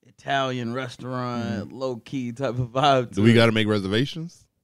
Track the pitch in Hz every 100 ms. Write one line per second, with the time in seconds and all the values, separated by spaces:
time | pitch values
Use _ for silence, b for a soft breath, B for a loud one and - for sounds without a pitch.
0 | _ _ 139 139 135 127 117 120 127 -
1 | 123 127 123 120 117 117 80 95 131 120
2 | - 139 120 117 135 120 123 123 143 135
3 | 117 92 110 117 117 110 107 107 95 104
4 | 139 165 165 _ _ _